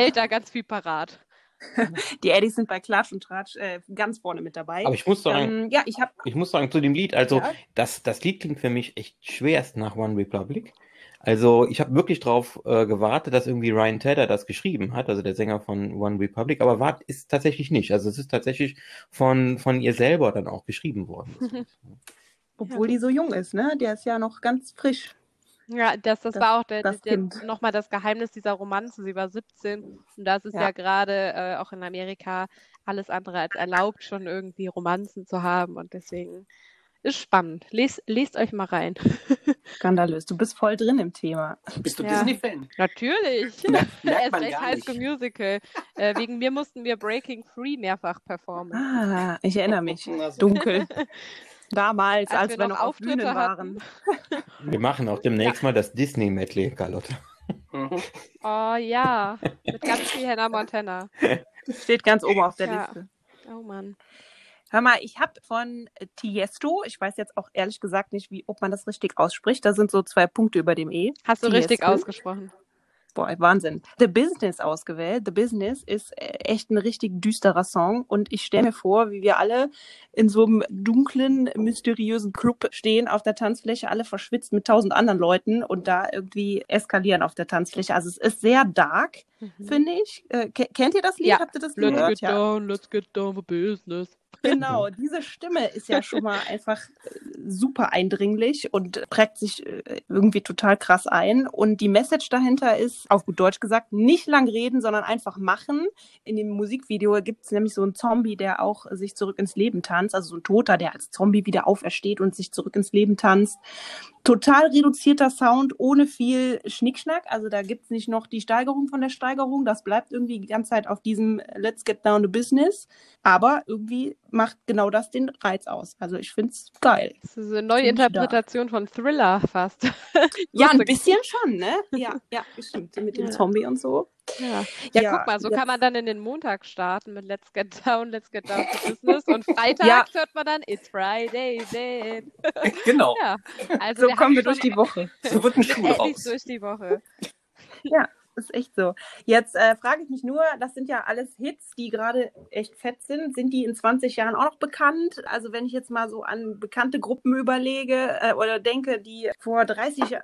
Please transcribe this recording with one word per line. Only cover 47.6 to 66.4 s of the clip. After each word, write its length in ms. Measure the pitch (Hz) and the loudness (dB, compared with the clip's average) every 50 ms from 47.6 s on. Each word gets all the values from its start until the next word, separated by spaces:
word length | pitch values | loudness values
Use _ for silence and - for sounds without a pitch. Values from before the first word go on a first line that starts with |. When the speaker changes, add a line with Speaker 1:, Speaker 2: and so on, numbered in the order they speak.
| 247 277 294 269 | -8 -8 -8 -6
Speaker 1:
mehrfach 420 | 214 185 190 - - 175 180 - _ | -4 -4 -4 -4 -4 -8 -8 -10 _
performen. 480 | - 190 170 _ - 175 175 175 175 196 | -12 -12 -12 _ -12 -10 -10 -10 -8 -6
Speaker 2:
Ah, 640 | 233 269 269 262 247 220 196 196 180 180 180 170 - - | -6 -4 -2 -2 -2 0 0 0 -2 -2 -4 -4 -4 -2
ich 120 | 190 185 | -2 0
erinnere 280 | 202 185 202 214 185 170 | 0 0 0 0 0 -2
mich. 240 | 165 165 165 - - | -4 -6 -8 -10 -10
Speaker 4:
<laughs> 100 | 170 160 | -8 -6
Na 140 | 156 156 | -6 -8
so. 80 | 143 - | 0 2
Speaker 2:
Dunkel. 480 | 196 202 202 247 320 233 180 190 190 - | 4 4 4 4 2 0 0 0 -2 -4
Speaker 1:
<laughs> 80 | - - 302 - - - - - - - - - - - _ _ | -6 -8 -8 -8 -10 -16 -20 -20 -20 -20 -20 -20 -20 -20 _ _
Speaker 2:
Damals, 600 | - 202 202 208 226 202 196 196 202 208 202 196 | -2 0 0 2 2 2 2 2 2 2 0 0
Speaker 1:
Als 80 | 208 - | 0 0
Speaker 2:
als 100 | 196 208 226 | 0 0 -2
Speaker 1:
wir 40 | 226 | -2
Speaker 2:
wir 80 | 202 202 | -2 -2
Speaker 1:
noch 80 | 196 - | -2 -2
Speaker 2:
noch 40 | |
auf 80 | 220 247 | -2 -4
Speaker 1:
Auftritte 280 | 302 - 202 233 269 254 | -4 -6 -6 -4 -4 -2
Speaker 2:
Bühnen 180 | 220 190 - | -2 -2 -2
Speaker 1:
hatten. 420 | - 180 185 190 170 185 185 196 208 | 0 -2 -2 -2 -6 -8 -12 -12 -14
Speaker 2:
waren. 640 | - - - - - 403 370 - - _ 320 285 - - - - | -16 -18 -20 -6 -4 -4 -4 -4 -6 _ -8 -8 -8 -12 -18 -14
Speaker 3:
Wir 180 | 139 147 - 104 | -6 -4 -2 0
machen 280 | 110 131 139 - 127 110 | 0 0 0 0 -2 -4
auch 120 | 104 98 | -4 -2
demnächst 420 | - 127 117 107 107 123 123 - | 0 0 2 2 2 2 0 0
Speaker 1:
Ja. 60 | - 135 | 0 2
Speaker 3:
mal 40 | 120 | 2
das 200 | 117 101 - - | 2 0 0 -2
Disney-Medley, 800 | 113 139 139 - 123 107 101 98 95 92 - - 98 95 123 | -4 -4 -2 0 0 0 0 0 -2 -4 -4 -2 -2 -2 -2
Carlotta. 420 | - - 92 85 90 95 - - 131 - - - - _ - - - - - _ | -4 -6 -8 -6 -6 -8 -8 -10 -12 -14 -14 -20 -20 _ -14 -14 -14 -14 -14 _
Speaker 4:
Mhm. 300 | - - 135 - 359 175 - - - - - - _ _ - | -10 -8 -6 -6 -6 -8 -8 -10 -14 -20 -20 -20 _ _ -6
Speaker 1:
Oh 320 | 214 214 220 220 220 226 | -4 -2 -2 -2 -2 -2
ja, 640 | 233 233 226 233 247 262 262 247 220 202 196 214 226 - - - - _ | -2 -2 -2 0 0 2 2 2 0 -2 -2 -4 -6 -8 -8 -8 -6 _
mit 180 | - 226 226 | -10 -10 -6
ganz 200 | - 269 233 247 - - | -2 -2 -2 -2 -2 -6
viel 160 | - 277 254 254 | -6 -6 -4 -4
Hannah 220 | 240 220 226 226 | -2 0 -2 -2
Montana. 600 | 226 214 214 226 - 214 208 202 185 185 190 202 _ - 294 - 123 - - _ _ - - - 247 - - | -2 -4 -6 -4 -6 -6 -6 -6 -8 -10 -10 -14 _ -2 0 0 0 -2 -4 _ _ -14 -12 -10 -10 -6 0
Speaker 2:
Steht 200 | - 233 233 - | 0 0 4 6
ganz 200 | 214 220 214 - | 4 4 4 4
oben 180 | - 202 190 | 2 2 4
auf 140 | 175 180 185 | 2 2 0
der 120 | - 190 185 | -4 -6 -4
Speaker 1:
Ja. 140 | 220 214 202 | -4 -6 -6
Speaker 2:
Liste. 220 | - - 175 185 190 _ _ _ _ _ _ _ - | -8 -12 -16 -18 -20 _ _ _ _ _ _ _ -20
Speaker 1:
Oh 140 | 226 226 | -20 -18
Mann. 340 | 226 214 196 196 196 202 202 - _ _ _ - - _ _ _ - _ _ _ _ _ | -16 -16 -14 -14 -14 -16 -18 -20 _ _ _ -20 -20 _ _ _ -20 _ _ _ _ _
Speaker 2:
Hör 100 | - 220 | 0 4
mal, 160 | 240 247 240 - | 6 6 4 4
ich 180 | - 226 - - | 2 -6 -4 -4
hab 180 | 294 320 - - _ | -4 -4 -4 -10 _
von 460 | _ 226 226 240 240 240 240 233 - _ - 202 185 _ | _ -6 -6 -6 -6 -10 -14 -16 -18 _ -18 -18 -18 _
Tiesto, 680 | - - 220 196 202 | -10 -8 -6 -4 -4